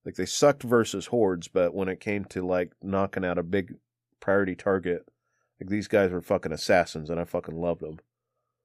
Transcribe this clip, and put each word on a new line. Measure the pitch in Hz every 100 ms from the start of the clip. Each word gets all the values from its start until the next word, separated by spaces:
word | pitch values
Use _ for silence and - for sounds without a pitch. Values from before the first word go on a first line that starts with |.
Like, | 90
they | 92 92
sucked | - 143 139
versus | 120 120 107 98 -
hordes, | 120 98 87 -
but | 92 87
when | 95 95
it | 90
came | 107 104 95
to, | - 92
like, | 90 87 _
knocking | 98 98 98 98
out | 92 87
a |
big | 85 98 85 - _ _ _ _
priority | - 98 95
target, | 87 101 95 87 85 - _ _ _ _ -
like, | 95
these | 104 95
guys | 104 92
were | 87
fucking | - 92 80
assassins, | 78 - 92 85 80 78
and | 85
I |
fucking | 85 87 85 82
loved | 87 82
'em. | 78 80 _ _ _ _ _ _